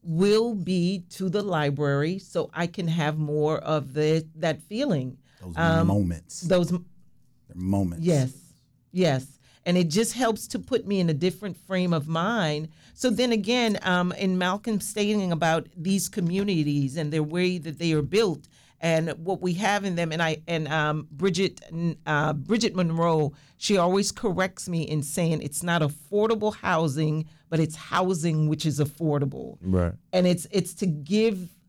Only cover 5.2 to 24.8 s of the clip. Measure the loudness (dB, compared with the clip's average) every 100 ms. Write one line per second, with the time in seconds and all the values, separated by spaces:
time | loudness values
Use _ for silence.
5.2 | _ _ -12 0 2 4 4 4 0 -2
6.2 | -10 -8 2 2 2 -2 -6 -20 -20 _
7.2 | _ _ _ -6 0 2 0 0 2 2
8.2 | 0 -6 -20 _ _ _ _ 0 2 2
9.2 | -4 -20 _ _ 0 2 2 2 0 0
10.2 | -2 -2 -6 -10 -4 -4 0 0 0 2
11.2 | 0 -2 -12 -12 -4 -2 0 0 0 -2
12.2 | 0 0 0 -2 -6 -14 -20 -2 0 2
13.2 | 2 0 2 2 2 0 0 2 0 0
14.2 | 0 0 0 -2 -2 -4 -4 -2 0 0
15.2 | 0 0 2 0 -2 -6 -2 0 0 -2
16.2 | 0 0 0 0 2 0 0 -2 -2 -2
17.2 | -2 0 0 0 -8 -4 0 2 2 2
18.2 | 2 -2 -12 _ _ _ 0 2 0 -4
19.2 | -4 -2 -2 0 0 0 0 -2 -2 0
20.2 | 0 -2 -4 -4 -2 0 0 -2 -6 -2
21.2 | 0 2 -2 -4 -12 -4 -2 -2 -2 0
22.2 | 0 -2 -2 0 2 0 0 2 2 2
23.2 | 0 -4 -20 _ 0 2 4 2 0 -2
24.2 | -2 0 -2 -4 -4 -4